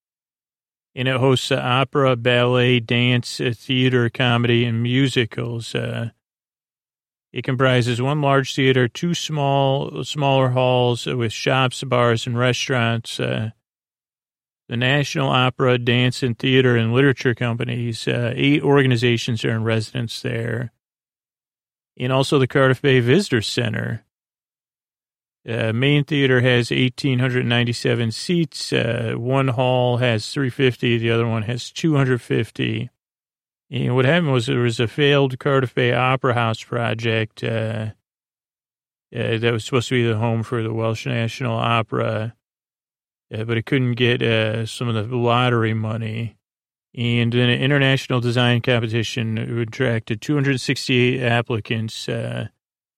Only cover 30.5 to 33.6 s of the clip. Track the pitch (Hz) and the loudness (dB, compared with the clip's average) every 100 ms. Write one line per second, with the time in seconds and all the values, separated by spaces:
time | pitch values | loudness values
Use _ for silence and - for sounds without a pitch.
30.5 | - 131 120 127 117 113 117 117 113 107 | 0 0 2 0 0 0 0 0 -2 -4
31.5 | 123 - - 165 143 131 120 - 131 110 | -6 -8 -4 0 2 2 0 -2 -2 -2
32.5 | - 123 113 123 _ _ _ _ _ _ | -4 -4 -4 -8 _ _ _ _ _ _
33.5 | _ | _